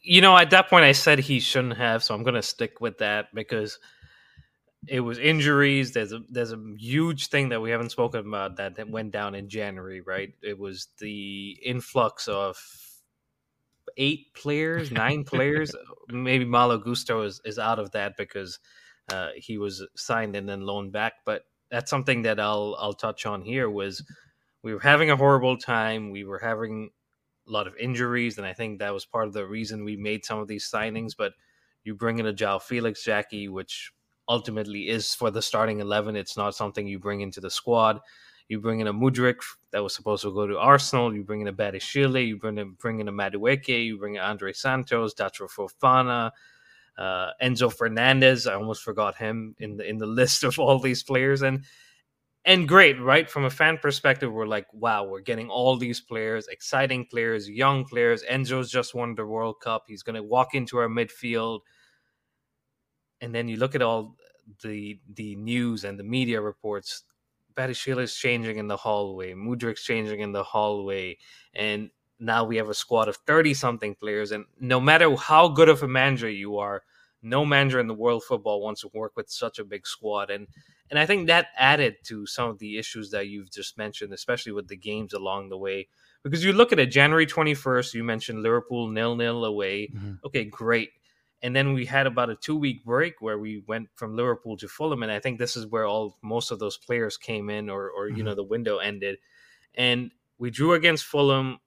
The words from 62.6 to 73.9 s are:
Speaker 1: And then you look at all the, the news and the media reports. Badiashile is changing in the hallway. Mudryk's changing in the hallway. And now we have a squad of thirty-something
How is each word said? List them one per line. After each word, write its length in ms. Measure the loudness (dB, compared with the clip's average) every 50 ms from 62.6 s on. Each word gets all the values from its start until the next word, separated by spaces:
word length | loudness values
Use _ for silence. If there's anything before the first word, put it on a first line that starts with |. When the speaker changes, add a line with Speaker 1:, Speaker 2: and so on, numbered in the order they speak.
| _ _ _ _ _ _ _ _ _ _ _ _
Speaker 1:
And 140 | -14 -6 -4
then 140 | -4 -4 -4
you 80 | -2
look 180 | -2 -2 -2 0
at 80 | 2 2
all 340 | 2 2 0 -2 -6 -14 _ _ _ _ _ _ -20 -20 _ -12
the, 360 | -10 -8 -8 -8 -10 -12 -14 _ -20 -14
the 220 | -12 -12 -10 -10
news 480 | -10 -6 -4 -2 -2 0 -2 -4 -4 -6
and 140 | -10 -10 -10
the 60 | -10
media 360 | -4 -2 -2 0 0 0 -2
reports. 640 | -2 -4 -8 _ _ -6 -6 -6 -8 -10 -14 -14 _ _ _ _ _ _ _ _ _ _ _
Badiashile 480 | -6 -4 -4 -4 -6 -4 -4 -2 -2 -2
is 140 | -4 -6
changing 420 | -2 0 0 0 0 -2 -4 -6 -6
in 80 | -6
the 100 | -6 -6
hallway. 580 | -4 -2 0 0 0 0 -4 -6 -8 -10 -10 -10
Mudryk's 500 | -10 -6 -6 -6 -4 -4 -6 -6 -6 -4
changing 360 | -2 -2 -2 -2 -4 -4 -6
in 120 | -6 -4 -4
the 100 | -4 -4
hallway. 760 | -2 0 2 2 2 0 -2 -4 -4 -4 -4 -4 -8 -10 _ _ -20 -20 -20 _ _ _
And 360 | -4 -2 -2 -2 -4 -6 -10 _ _ _ _ _ _
now 260 | -4 0 0 0 0
we 120 | 0 0
have 120 | -2 -2 -2
a 60 | -4
squad 340 | -6 -4 _ 2 2 2 2
of 80 | -2 -6 _
thirty-something 720 | 2 4 4 6 4 2 0 0 -2 -2 -2 -6 -8